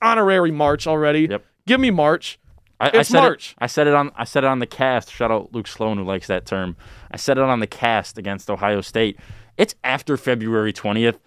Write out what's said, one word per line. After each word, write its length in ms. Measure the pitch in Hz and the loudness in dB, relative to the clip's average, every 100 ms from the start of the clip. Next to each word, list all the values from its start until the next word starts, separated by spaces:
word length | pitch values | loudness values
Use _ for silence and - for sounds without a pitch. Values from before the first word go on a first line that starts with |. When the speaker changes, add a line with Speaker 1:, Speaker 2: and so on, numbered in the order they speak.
Speaker 1:
honorary 480 | 226 226 196 190 165 | 2 4 4 4 2
March 380 | 147 147 147 160 | 2 0 0 0
already. 400 | 156 151 151 156 | 0 2 2 0
Speaker 2:
Yep. 140 | 101 _ _ 196 | -2 _ _ 0
Speaker 1:
Give 140 | 262 | 2
me 100 | 262 | 2
March. 480 | 175 151 170 - - _ - _ - | 2 2 0 -4 -16 _ -20 _ -2
Speaker 2:
I, 60 | 139 | 2
I 40 | 226 | 4
Speaker 1:
It's 100 | 233 | 4
Speaker 2:
said 100 | 254 | 6
it, 40 | |
Speaker 1:
March. 320 | 254 - - - | 4 2 -8 -6
Speaker 2:
I 80 | 123 | -4
said 180 | - 147 | 2 4
it 80 | |
on, 160 | 143 143 - | 4 2 -4
I 80 | |
said 180 | 117 143 | -4 0
it 40 | 135 | 0
on 100 | 127 | 0
the 80 | 120 | -4
cast. 440 | - 131 123 - | -2 0 0 -4
Shout 180 | - 117 | -4 -2
out 240 | 110 90 | -2 -4
Luke 140 | 117 - | -10 -10
Sloan, 280 | - 110 101 | -6 -4 -4
who 80 | |
likes 220 | 95 95 - | -4 -6 -4
that 180 | 92 | -6
term. 320 | - 95 92 82 - - - | -4 -6 -6 -10 -16 -20 -16
I 40 | - | -8
said 220 | - 131 | -2 0
it 60 | |
on 160 | 135 120 | 2 0
the 80 | 104 | -4
cast 500 | - 117 110 - - | -4 -2 -2 -4 -8
against 320 | 101 98 - | -8 -8 -8
Ohio 300 | 95 104 101 | -4 -2 -2
State. 360 | - 113 110 - - - - - | -4 -2 -2 -4 -16 -20 -8 -2
It's 200 | 214 - | -2 -4
after 320 | 127 135 - 135 | -6 -4 -4 -4
February 560 | 131 120 110 113 107 | -2 -2 -2 -2 -2
twentieth. 480 | - 104 110 117 113 | -4 -4 0 0 -2